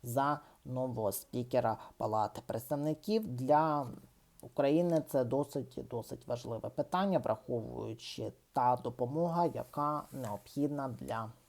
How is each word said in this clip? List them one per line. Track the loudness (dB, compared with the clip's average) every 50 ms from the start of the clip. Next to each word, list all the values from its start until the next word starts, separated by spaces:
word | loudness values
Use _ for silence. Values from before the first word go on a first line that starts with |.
| -8
за | -2 0 0 2 2 0 -2 -4 -16 -20 _ _
нового | -8 -4 -4 -2 -2 -2 -2 -2 -2
спікера | -2 -2 -8 _ -6 -6 -4 0 0 2 2 2 0 -2 -6 -18 -8 _
Палати | -4 0 2 2 0 0 -2 -8 -8
представників. | -4 -6 -6 -2 -2 -2 0 0 0 -2 -2 -2 0 0 0 0 -2
Для | -4 -4 4 6 6 6 6 4 2 0 -2 -4 -8 -14 -16 -20 _ _ _ _ _ _
України | -18 -10 -2 2 4 6 6 6 6 6 4 2 2 2
це | 2 2 2
досить, | 4 2 0 0 0 -2 -4 -4 -4 -8 -10 -10 -6
досить | -6 -8 -6 -6 -10 -12 -6 -6
важливе | -6 -4 -4 -6 -6 -6 -6 -8
питання, | -2 -2 -2 0 2 2 2 4 2 2
враховуючи | 4 2 0 0 0 -2 -2 -2 -2 -4 -6 -6 -6 -6 -8 -8 -10 -12 -8 -6 -6 -6 -8 _ _ _ _
та | 2 4 4 4 4 0
допомога, | -6 -2 -2 -2 -2 0 0 0 2 2 2 2
яка | 2 2 -2 -8 -6 -4 -2 0 0 0 -2 -6 -8
необхідна | -10 -8 -6 -6 -6 -6 -8 -8 -2 0 0 0 0 -2 -4 -4 -6 -8
для | -6 -4 -4 -4 -4 -6 -10 -16 _